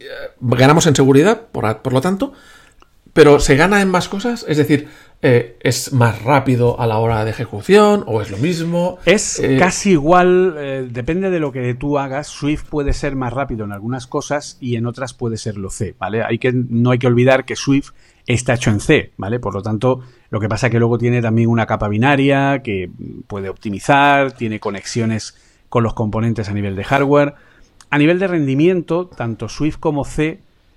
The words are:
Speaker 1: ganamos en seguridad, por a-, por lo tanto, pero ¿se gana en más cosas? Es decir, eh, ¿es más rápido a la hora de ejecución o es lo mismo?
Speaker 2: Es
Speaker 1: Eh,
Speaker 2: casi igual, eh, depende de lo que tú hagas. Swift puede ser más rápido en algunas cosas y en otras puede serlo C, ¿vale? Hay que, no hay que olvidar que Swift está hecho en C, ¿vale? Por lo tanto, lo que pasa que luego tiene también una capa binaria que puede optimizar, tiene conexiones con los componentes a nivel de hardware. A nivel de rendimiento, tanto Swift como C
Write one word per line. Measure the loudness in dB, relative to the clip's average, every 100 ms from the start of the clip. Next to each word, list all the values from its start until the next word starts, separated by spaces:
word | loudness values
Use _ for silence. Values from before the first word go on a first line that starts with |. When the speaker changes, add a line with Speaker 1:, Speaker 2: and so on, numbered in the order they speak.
| -16 -16 -16 -8
Speaker 1:
ganamos | -2 4 6 6 6
en | 4
seguridad, | 6 6 4 2 -4
por | -4 -4
a-, | -4
por | -2
lo | -2
tanto, | 0 -2 -4 -8 -20 -20 _ _ _ _ _
pero | 6 8 8
¿se | 6 4
gana | 4 2
en | 2
más | 0 -2
cosas? | -4 -4 -6 -2
Es | 0
decir, | 2 0 -2 -16 -20 _
eh, | 2 2 0 -4
¿es | -4 -4 -2
más | 2 2 0
rápido | 0 0 2 2 2 0
a | -2
la | 0
hora | 0 0 -2
de |
ejecución | -6 -8 -8 4 6 6 4 0
o | -4
es | -4
lo | -4
mismo? | -4 -2 -2 -2 -2 -2 2
Speaker 2:
Es | 2 0 -4
Speaker 1:
Eh, | 0 2
Speaker 2:
casi | 2 0 2
igual, | 2 4 4 4 4 2 -2
eh, | -6 -6 -6
depende | -6 -4 -4 -2
de | -2
lo | -2
que | -4 -4
tú | -4 -2 -2
hagas. | -2 -6 -8
Swift | -6 -4 -4 -4
puede | -4 -2
ser | -2 -2 -4
más | -4
rápido | -4 -6 -6 -8
en |
algunas | -8 -8 -8 -6
cosas | -8 -4 -6 -8 -10
y | -6 -4
en | -4
otras | -6 -10 -6
puede | -6 -6
serlo | -8 -8 -10
C, | -8 -8 -8
¿vale? | -6 -4
Hay | -4 -2
que, | -2
no | -2 -2 0 2
hay | 2
que | 2
olvidar | 4 4 2 0
que | -6
Swift | 0 0 -2 -12 _ _ -4
está | -2 0
hecho | -2 0
en | 0
C, | 2 2 0 -8
¿vale? | -6 -6
Por | -4 -6
lo |
tanto, | -4 -2 0 -2 -6 -20 _
lo | -6
que | -4
pasa | -2 0
que | 2
luego | 2 0
tiene | 0 0
también | 0 2 2
una | 2 0
capa | -2 -2
binaria | 0 2 2 2 0 0 -2
que | -4 -8 -8 -12 -16 -16 -12
puede | -10 -10
optimizar, | -10 -8 -6 2 4 4 4 0
tiene | -4 -6 -6
conexiones | -6 -8 -6 -4 -2 -4 -8 -16 _ _ _
con | 0
los | 0 -2
componentes | -4 -2 -2 -2 -4
a |
nivel | -6 -6 -6
de |
hardware. | -2 0 2 2 2 -4 _ _ _ _ _
A | 2
nivel | 2 2
de | 0
rendimiento, | -2 -2 2 2 0 -2 -4 -6
tanto | -8 -8 -8 -10
Swift | -4 -4 -4
como | -4 -4 -4
C | -4 -4 -6 _ _ _